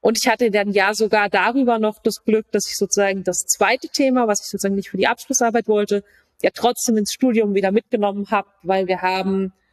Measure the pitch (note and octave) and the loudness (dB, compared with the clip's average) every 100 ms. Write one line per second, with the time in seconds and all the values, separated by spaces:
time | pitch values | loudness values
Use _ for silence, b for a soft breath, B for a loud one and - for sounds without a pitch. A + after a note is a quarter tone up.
0 | - A3+ B3+ A3 A#3+ G3+ G3+ G3+ G3 G#3+ | 0 2 0 2 2 2 0 2 2 2
1 | G#3+ G#3+ G#3 G3 G3 B3+ B3 A3+ G#3+ G#3 | 2 2 2 2 2 2 2 2 0 -2
2 | A3+ - - A3 - G#3 - - G3 - | -4 -2 0 0 0 -4 -4 -4 -2 0
3 | G3 G3 F#3 F3 - - G3+ B3 - - | 0 0 -4 -4 -4 0 2 0 -4 0
4 | C4+ B3+ A3+ G3+ - G3 G3 G3 - F#3+ | 2 2 0 -2 -4 -6 -2 -4 -4 -2
5 | G#3 A#3 - C4+ A#3 A3+ G#3+ G#3 G#3 G3+ | 0 -2 -4 -2 0 0 0 0 0 -4
6 | b b b b G3 - A#3 A#3+ - A3 | b b b b -4 0 -2 0 0 0
7 | G3+ - C4 A3+ G#3 G3 F#3+ G#3 - A3+ | -2 -2 0 2 2 0 2 0 0 -2
8 | G3+ G3 G3+ G#3 - _ E3 F#3+ F#3 F3+ | -2 -2 -2 -4 -4 _ -2 -2 0 -2
9 | F#3 F#3+ F#3+ G3 F#3+ - _ | -2 -2 -2 -2 -4 -8 _